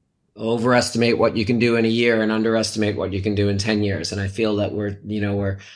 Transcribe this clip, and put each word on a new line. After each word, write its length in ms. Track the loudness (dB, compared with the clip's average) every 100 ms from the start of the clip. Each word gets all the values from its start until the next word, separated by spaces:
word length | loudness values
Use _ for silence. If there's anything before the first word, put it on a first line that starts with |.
| _ _ _ -6
overestimate 840 | -2 0 4 4 2 2 2 4
what 180 | 2 2
you 80 |
can 140 | 0 2
do 180 | 2 2
in 80 |
a 40 | 2
year 340 | 2 2 2
and 100 | 2
underestimate 640 | 0 0 0 0 -2 -2 -2
what 160 | -4
you 80 | -4
can 140 | -2
do 140 | 0 0
in 100 | 0
ten 240 | 0 0
years. 280 | 0 -2 -4
And 100 | -6
I 80 | -4
feel 280 | -2 -2 0
that 160 | -2
we're, 260 | -4 -6 -8
you 160 | -8 -4
know, 160 | -2 -2
we're 220 | -4 -6 -12